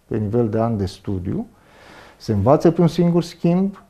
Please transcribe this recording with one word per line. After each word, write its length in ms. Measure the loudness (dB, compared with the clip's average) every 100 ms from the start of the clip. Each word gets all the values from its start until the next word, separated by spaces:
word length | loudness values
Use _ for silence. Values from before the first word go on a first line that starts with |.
| -8
pe 100 | -6
nivel 320 | -2 0 0
de 120 | 0
an 160 | -2 -2
de 100 | -4
studiu, 600 | -6 -8 -8 -6 -6 -8 _ _ -20 -20 -20 -20 -14
se 160 | -4
învață 380 | 0 2 4 4
pe 100 | 4
un 80 | 2
singur 340 | 2 0 2
schimb 600 | -2 -4 -2 0 -2 -6 -20